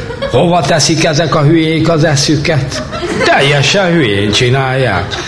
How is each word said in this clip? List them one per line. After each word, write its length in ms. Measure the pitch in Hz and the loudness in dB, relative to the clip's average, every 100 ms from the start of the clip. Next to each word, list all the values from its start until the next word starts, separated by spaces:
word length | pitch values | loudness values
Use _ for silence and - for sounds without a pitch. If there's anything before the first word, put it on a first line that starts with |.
| - - - | -10 -8 -4
Hova 300 | - 175 175 | 0 2 2
teszik 440 | 147 165 139 156 175 | 2 0 0 0 0
ezek 300 | 147 160 160 | 0 0 2
a 80 | |
hülyék 460 | 143 165 160 160 160 | 2 2 2 0 2
az 160 | 165 160 | 2 2
eszüket? 800 | 143 - 151 143 151 139 - - - - 381 466 | 2 0 0 0 -2 -2 -6 -8 -8 -6 -2 0
Teljesen 680 | 269 139 143 139 196 185 | 2 2 0 0 0 2
hülyén 400 | 170 120 101 104 | 2 2 0 0
csinálják. 840 | 101 123 135 131 131 123 92 - - | 0 0 0 0 0 0 -2 -4 -8